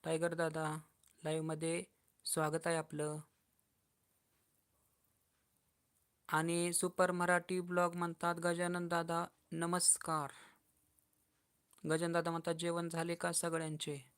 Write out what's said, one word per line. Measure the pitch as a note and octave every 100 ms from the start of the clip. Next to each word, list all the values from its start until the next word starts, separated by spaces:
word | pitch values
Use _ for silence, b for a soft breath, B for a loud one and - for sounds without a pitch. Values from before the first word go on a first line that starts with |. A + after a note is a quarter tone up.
टायगर | D#3+ D#3+ E3+
दादा, | E3+ E3 D#3+ D#3 D#3 - _ _ _
लाईव्हमध्ये | D#3 D#3+ D#3+ D#3 E3 E3+ F#3 _ _ _
स्वागत | - - D#3 D#3+ E3+
आहे | E3
आपलं. | D#3 D3+ D3+ D3+ D#3 _ _ _ _ _ _ _ _ _ _ _ _ _ _ _ _ _ _ _ _ _ _ _ _ _ _ _ _ _ -
आणि | D#3 E3 E3+ F3
सुपर | E3+ F#3 - F3+
मराठी | F3 F3 F3 E3+ F#3
ब्लॉग | F3 F3 F3
म्हणतात, | F3 E3+ E3 E3+
"गजानन | E3+ E3+ E3+ F3 F3 E3+
दादा, | E3+ E3+ E3+ F3 _ _
नमस्कार." | E3 E3+ F3+ - - - D#3+ C#3 - - _ _ _ _ _ _ _ _ _ _ _ _ - D#3
गजानन | D#3+ E3+
दादा | E3+ E3+
म्हणतात, | E3 E3+
"जेवण | E3 E3+ E3+ E3+
झाले | E3 E3+
का | E3+ F3
सगळ्यांचे?" | E3+ E3+ D#3+ D#3+ D3+ - C#3+ C3